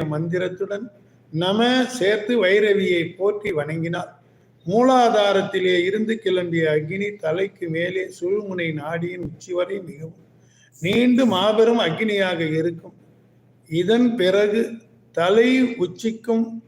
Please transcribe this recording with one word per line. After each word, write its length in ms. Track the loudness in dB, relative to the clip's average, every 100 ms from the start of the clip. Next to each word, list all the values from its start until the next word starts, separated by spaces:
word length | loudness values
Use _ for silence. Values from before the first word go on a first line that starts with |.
மந்திரத்துடன் 800 | -2 -4 -4 -2 -4 -6 -6 -6 -10 -16 _ _ _
நம 520 | -2 0 2 2 2
சேர்த்து 600 | 0 0 0 0 0 2
வைரவியை 580 | 4 4 4 2 2 0 -2
போற்றி 360 | -2 -2 -2 -4
வணங்கினால் 600 | -4 -4 -4 -4 -6 -8 -16 _ _ _ _ -2
மூலாதாரத்திலே 1080 | 2 6 6 4 4 4 2 0 -2 0 2
இருந்து 300 | 0 -2 -2 -2
கிளம்பிய 420 | -2 -2 0 0 2
அக்னி 380 | 0 -2 -4 -6 -6
தலைக்கு 500 | -4 -2 -4 -6 -6
மேலே 340 | -4 -2 -4 -6
சுழுமுனை 600 | -8 -4 -4 -4 -6 -4
நாடியின் 520 | -6 -6 -6 -6 -8
உச்சி 280 | -10 -12 -8
வரை 240 | -4 -4 -6
மிகவும் 420 | -10 -14 -16 -18 _ _ _ _ _ _
நீண்டு 460 | -2 2 4 4 4
மாபெரும் 520 | 4 2 4 4 4
அக்னியாக 640 | 0 0 -2 0 0 -2 -2 -2
இருக்கும். 400 | -2 -6 -14 -20 _ _ _ _ _ _ _
இதன் 380 | -4 2 2 2 2
பிறகு 460 | 2 4 2 0 -4 -8 -18 _ _ -2
தலை 340 | 2 4 4 4 2
உச்சிக்கும் 720 | 0 -6 -2 -6 -4 -2 -2 -2 -6